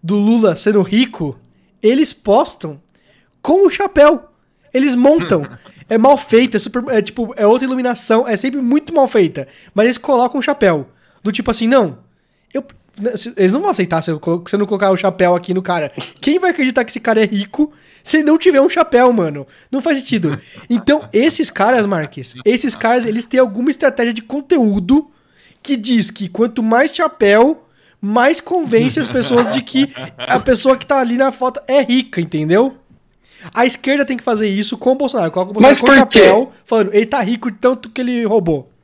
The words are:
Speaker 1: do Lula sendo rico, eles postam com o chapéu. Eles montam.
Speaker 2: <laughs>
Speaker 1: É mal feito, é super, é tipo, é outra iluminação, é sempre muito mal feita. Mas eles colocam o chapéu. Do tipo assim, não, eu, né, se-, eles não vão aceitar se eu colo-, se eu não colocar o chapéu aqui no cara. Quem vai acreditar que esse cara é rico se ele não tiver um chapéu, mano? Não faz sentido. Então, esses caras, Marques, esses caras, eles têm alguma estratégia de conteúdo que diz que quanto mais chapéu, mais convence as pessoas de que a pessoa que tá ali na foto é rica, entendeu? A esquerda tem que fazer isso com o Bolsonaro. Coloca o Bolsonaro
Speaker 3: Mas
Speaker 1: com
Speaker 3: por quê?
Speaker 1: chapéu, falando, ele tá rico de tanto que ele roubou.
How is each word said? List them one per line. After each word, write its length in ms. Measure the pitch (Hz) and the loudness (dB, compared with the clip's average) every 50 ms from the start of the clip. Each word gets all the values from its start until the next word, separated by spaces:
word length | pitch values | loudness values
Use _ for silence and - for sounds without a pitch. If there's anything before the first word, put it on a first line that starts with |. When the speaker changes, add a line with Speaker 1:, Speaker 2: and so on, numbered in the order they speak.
Speaker 1:
do 140 | - 165 196 208 | -4 -2 -2 0
Lula 380 | 202 214 226 233 220 202 165 | 2 2 2 2 2 2 0
sendo 260 | - - 208 214 208 | 0 -2 0 2 2
rico, 560 | 185 185 196 220 262 254 - - 170 143 127 - _ _ _ _ _ _ _ _ | 0 2 2 0 0 0 -4 -10 -10 -10 -10 -12 _ _ _ _ _ _ _ _
eles 300 | - 214 247 269 311 - - | 0 2 2 2 0 -2 -4
postam 680 | _ _ - 202 233 311 - - _ - 160 147 143 _ _ _ _ _ _ _ _ _ _ _ _ | _ _ 2 2 2 2 0 -6 _ -14 -16 -16 -16 _ _ _ _ _ _ _ _ _ _ _ _
com 240 | _ - 302 381 403 | _ 0 2 4 4
o 40 | 349 | 2
chapéu. 560 | - - 403 392 - - 285 302 - 254 - _ _ _ _ _ _ _ _ _ _ | 2 0 -6 -2 2 4 4 4 4 2 -4 _ _ _ _ _ _ _ _ _ _
Eles 220 | 254 269 294 254 | -2 0 0 0
montam. 480 | 240 247 269 302 339 294 - 202 170 147 135 | 2 4 4 4 2 2 0 -2 -2 -2 -6
Speaker 2:
<laughs> 260 | 123 117 _ - _ - - _ | -14 -20 _ -20 _ -20 -8 _
Speaker 1:
É 80 | 220 214 | 0 2
mal 180 | 220 269 285 277 | 4 4 4 4
feito, 380 | - - - 226 247 247 - | 2 2 2 2 2 2 -2
é 40 | 214 | -4
super, 220 | - 233 - 247 233 269 | -6 -4 -6 -8 -6 -2
é 140 | 254 220 | -2 -2
tipo, 320 | 208 220 - - 233 220 247 | -2 -2 -6 -8 -8 -8 -4
é 100 | - 220 | 0 2
outra 200 | 208 226 254 269 262 | 2 2 2 0 -4
iluminação, 580 | 262 254 247 247 240 233 - - 226 226 262 | -4 -4 -4 -4 -4 -6 -2 0 0 0 0
é 120 | 247 220 196 | 0 -4 -4
sempre 220 | - 269 247 285 | -4 -4 -4 -4
muito 340 | 262 240 262 302 294 - 330 | -2 0 0 0 -2 -2 0
mal 100 | 320 269 | 0 0
feita. 440 | - - 220 190 156 135 - 135 - _ _ _ - _ | 2 2 0 0 0 -2 -8 -14 -14 _ _ _ -10 _
Mas 100 | 196 214 | 0 0
eles 120 | 240 247 - | 0 0 -2
colocam 420 | - - 277 240 240 247 247 285 | -2 -2 0 2 2 0 -2 -4
o 20 | |
chapéu. 460 | 240 - 285 285 233 190 165 151 135 _ _ _ _ _ _ _ | -4 -4 -2 0 2 0 0 0 -4 _ _ _ _ _ _ _
Do 80 | _ 202 | _ -8
tipo 220 | 202 - 220 - | -6 -6 -4 -4
assim, 160 | 233 - 226 226 | -4 -2 0 2
não, 320 | 254 311 330 170 127 113 _ _ _ _ _ _ _ _ _ _ _ | 2 2 2 0 -4 -12 _ _ _ _ _ _ _ _ _ _ _
eu, 100 | 269 - - - _ _ _ _ - | -8 -8 -8 -20 _ _ _ _ -8
né, 160 | 202 240 247 202 | -6 -6 -6 -6
se-, 160 | - 233 - | -10 -10 -4
eles 160 | - 196 185 | 0 0 2
não 80 | 196 277 | 2 0
vão 100 | 370 415 | 0 -2
aceitar 320 | 359 - 190 175 180 165 | -2 -2 -2 -2 -2 -4
se 80 | 156 - | -4 -4
eu 80 | 160 151 | -6 -6
colo-, 260 | - 175 165 175 170 - | -4 -4 -4 -4 -4 -4
se 80 | - | -2
eu 40 | 202 | -2
não 60 | 208 | -2
colocar 240 | 196 208 196 202 190 | -2 -2 -2 0 0
o 60 | 190 180 | 0 0
chapéu 380 | - 196 180 185 185 180 180 | 0 -4 0 0 0 0 0
aqui 180 | 180 175 - 180 | 0 -2 -4 -6
no 80 | 185 | -6
cara. 300 | 185 - 180 170 151 139 - - - - - _ | -4 -4 -4 -4 -4 -6 -8 -12 -14 -14 -16 _
Quem 180 | - 269 294 359 | -2 0 0 0
vai 120 | 359 359 | 0 -2
acreditar 340 | 339 - 277 254 240 269 240 | -2 0 -2 -2 0 -2 -2
que 40 | 240 | -2
esse 120 | - - | -6 -8
cara 200 | - - 226 220 | -2 -2 0 2
é 40 | 220 | 0
rico 480 | 208 220 202 202 196 - - 302 294 _ _ _ _ _ _ | 0 0 -4 -6 -6 -2 -4 -4 -4 _ _ _ _ _ _
se 160 | _ - - 311 | _ -2 0 0
ele 60 | 294 | 2
não 140 | 294 311 320 | 4 2 4
tiver 240 | - 359 311 269 | 4 2 4 4
um 80 | 269 - | 2 2
chapéu, 420 | - 339 320 320 - 240 254 254 | 2 0 -2 2 2 4 4 4
mano? 340 | 247 220 180 160 147 143 135 _ _ _ _ _ | 2 2 -2 -4 -4 -8 -14 _ _ _ _ _
Não 120 | - 277 | -6 -4
faz 160 | 240 330 302 269 | -2 -2 -2 -2
sentido. 400 | 262 - - 220 170 156 143 147 - - - - - _ | -2 -4 -4 -2 -2 -2 -4 -6 -10 -18 -20 -20 -6 _
Então, 380 | 233 233 - - 285 311 302 - | -4 -2 2 2 0 0 0 -2
esses 380 | - 208 247 330 311 - 320 - | 0 2 2 2 0 -2 -6 -6
caras, 340 | - - 196 214 254 247 214 | -2 -2 0 2 2 2 0
Marques, 480 | 202 202 170 151 147 - - 127 - - 127 123 | 0 -2 -4 -4 -8 -10 -16 -16 -16 -18 -4 -2
esses 300 | 208 233 240 - 277 220 | 0 0 0 -2 -4 -6
caras, 300 | - - 226 240 247 233 | -4 -2 0 0 0 0
eles 200 | 233 214 226 233 | -2 -6 -6 -6
têm 160 | - - 254 | -4 0 0
alguma 280 | 262 240 196 214 240 285 | 0 0 0 -4 -4 -4
estratégia 440 | 277 - - 277 - - 240 233 233 | -4 0 -2 -2 0 0 -4 -4 -4
de 80 | 226 | -6
conteúdo 880 | - - - 285 277 _ 370 311 240 214 202 202 180 175 262 294 302 _ _ _ _ _ _ _ _ _ _ _ _ | -10 -10 -10 -10 -2 _ 0 2 2 2 0 -2 0 2 0 0 0 _ _ _ _ _ _ _ _ _ _ _ _
que 120 | - 285 240 | -6 -6 -4
diz 340 | 202 226 247 226 202 - | -2 -2 0 0 0 -2
que 160 | - - 208 175 | -6 -10 -12 -10
quanto 320 | 170 208 226 233 226 - | -2 -2 -2 -2 -2 -4
mais 320 | 220 220 220 240 277 311 - | -2 0 2 2 2 0 0
chapéu, 720 | - 349 359 339 - 226 202 202 214 233 285 320 - _ _ _ _ _ _ _ _ | -4 -4 -4 -2 0 2 4 4 6 4 4 2 -2 _ _ _ _ _ _ _ _
mais 400 | - 196 214 233 240 269 330 320 | -8 -2 0 2 2 2 0 -2
convence 580 | - - - 359 320 - 226 226 233 262 - 320 | -6 -6 -4 -4 -4 0 0 0 0 2 -2 -4
as 80 | 285 220 | -6 -2
pessoas 460 | - 254 240 - 254 240 247 220 - | -2 -4 -2 0 2 0 2 2 -2
de 80 | 269 | -6
que 280 | 254 - - 262 277 285 - - 262 262 - - | -6 -4 -2 -2 -2 -2 -4 -12 -14 -14 -14 -14
a 220 | - - - - | -6 -2 -2 -2
pessoa 360 | 202 - 254 220 - 262 262 254 | 2 0 0 0 2 0 0 0
que 80 | - | 0
tá 140 | - 294 277 | -2 0 0
ali 160 | 254 233 240 240 | 0 0 0 0
na 140 | 269 262 | 0 0
foto 280 | - - 254 254 254 277 - - | -2 -2 -4 -4 -4 -6 -6 0
é 140 | 254 285 | 0 0
rica, 380 | 262 233 240 262 254 254 - - | 2 2 0 -2 -2 -2 -6 -6
entendeu? 560 | 170 165 - 151 156 156 170 202 247 269 262 - _ _ _ _ _ _ _ _ _ _ _ _ - 170 _ | -6 -4 -4 -6 -2 2 2 2 2 0 -2 -10 _ _ _ _ _ _ _ _ _ _ _ _ -20 -10 _
A 120 | - 240 | 0 0
esquerda 400 | 254 240 - - 262 269 285 277 | 0 0 -4 -2 -2 0 0 0
tem 120 | 277 269 233 | -2 -4 -6
que 60 | - | -4
fazer 240 | - 233 214 220 214 | -4 -2 -2 -2 -2
isso 300 | 196 196 214 - - - | -2 -2 -4 -6 -8 -4
com 140 | - 247 | -2 -2
o 40 | 262 | 0
Bolsonaro. 360 | 269 285 254 - 247 185 165 | 0 -2 -4 -2 -2 -4 -2
Coloca 200 | 151 185 185 190 | -2 -4 -6 -6
o 20 | 202 | 0
Bolsonaro 180 | 220 214 262 | 4 6 6
Speaker 3:
Mas 80 | 285 - | 6 6
Speaker 1:
com 60 | - 254 | 4 4
Speaker 3:
por 200 | 277 269 269 269 | 6 6 4 4
quê? 100 | - 226 | 6 6
Speaker 1:
chapéu, 320 | 202 190 190 214 262 - - _ _ | 6 8 6 4 2 -2 -8 _ _
falando, 280 | _ 240 226 208 190 202 | _ 0 0 0 2 2
ele 120 | 208 226 | 0 0
tá 160 | 220 277 285 | 0 -2 -4
rico 280 | 226 180 240 226 - 254 | -2 -2 -4 -4 -6 -8
de 80 | 196 - | -10 -2
tanto 320 | - 247 262 254 - 220 | 0 -2 0 0 -8 -14
que 100 | - - | -10 -8
ele 220 | 254 240 247 240 233 | -6 -4 -4 -4 -2
roubou. 440 | 208 208 226 180 165 160 143 127 _ _ _ | 0 0 0 0 0 -4 -4 -6 _ _ _